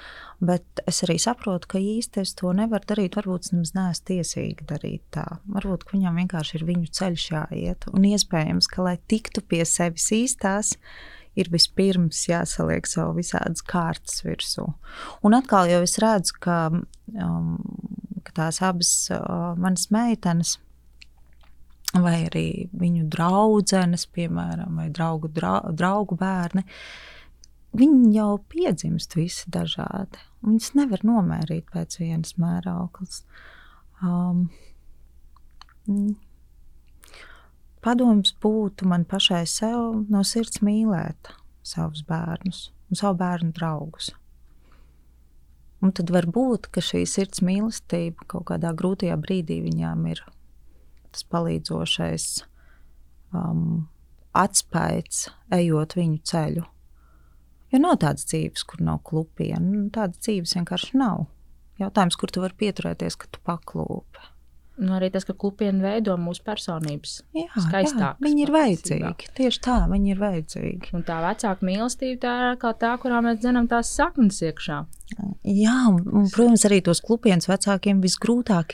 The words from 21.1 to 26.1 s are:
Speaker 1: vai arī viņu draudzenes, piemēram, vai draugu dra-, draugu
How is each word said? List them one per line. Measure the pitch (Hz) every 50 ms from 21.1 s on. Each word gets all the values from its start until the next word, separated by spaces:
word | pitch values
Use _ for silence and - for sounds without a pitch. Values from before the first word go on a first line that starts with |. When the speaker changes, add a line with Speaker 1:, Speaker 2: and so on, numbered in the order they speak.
| - _ - - - - - - - - - - - - - -
Speaker 1:
vai | - 180 175 175 170 170 165
arī | 165 - 165 160 160 175 180 180 180
viņu | 196 - 175 175 175 170 160 156
draudzenes, | - - 165 175 185 202 214 220 214 208 190 - 196 190 180 175 175 170 - -
piemēram, | - 170 170 165 165 170 170 170 165 170 175 180 165 160
vai | 160 160
draugu | 147 - 160 165 165 156 156 160
dra-, | 156 - - 180 190 196 - -
draugu | 160 156 175 185 196 208 208 -